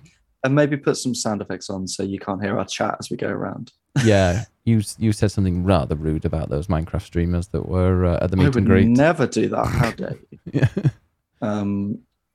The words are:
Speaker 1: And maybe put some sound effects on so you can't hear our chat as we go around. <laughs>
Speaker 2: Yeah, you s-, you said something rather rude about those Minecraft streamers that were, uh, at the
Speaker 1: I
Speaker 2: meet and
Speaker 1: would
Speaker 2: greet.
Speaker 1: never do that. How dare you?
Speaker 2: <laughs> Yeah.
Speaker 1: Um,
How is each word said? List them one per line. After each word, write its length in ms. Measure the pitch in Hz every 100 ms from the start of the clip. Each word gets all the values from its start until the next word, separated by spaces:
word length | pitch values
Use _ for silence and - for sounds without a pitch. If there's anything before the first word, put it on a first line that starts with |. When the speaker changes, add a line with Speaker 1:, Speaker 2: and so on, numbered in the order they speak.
| - _ _ _
Speaker 1:
And 100 | 131
maybe 220 | 139 147 147
put 200 | 147 123
some 180 | 131
sound 260 | 117 113 104
effects 300 | 101 95 -
on 180 | 95 92
so 140 | -
you 160 | 98 95
can't 240 | - 101
hear 160 | 101 110
our 60 | 98
chat 300 | - 107 -
as 100 | -
we 60 | -
go 120 | 104
around. 440 | 104 98 - 117 _
<laughs> 280 | _ -
Speaker 2:
Yeah, 400 | 113 101 92 90 107 _
you 160 | - 113
s-, 160 | 101 -
you 140 | 110
said 200 | 104 104
something 320 | - 95 87
rather 300 | 90 90 64 76
rude 300 | 78 78 82
about 240 | 80 -
those 160 | 71 90
Minecraft 340 | 80 82 -
streamers 460 | - 87 85 87 87
that 180 | 76 -
were, 380 | 92 92 92
uh, 140 | 90 85
at 80 | 87
the 60 | 95
Speaker 1:
I 40 |
Speaker 2:
meet 40 | 143
and 80 | 123
Speaker 1:
would 100 | 92
Speaker 2:
greet. 220 | 92 113
Speaker 1:
never 380 | 123 151 165 123
do 220 | 110 107
that. 180 | 107 117
How 240 | - 117
dare 240 | - - - -
you? 80 | - -
Speaker 2:
<laughs> 80 | 131
Yeah. 80 | 127 - 139 - _ _ _ _
Speaker 1:
Um, 600 | 110 104 101 101 101 - _ _ _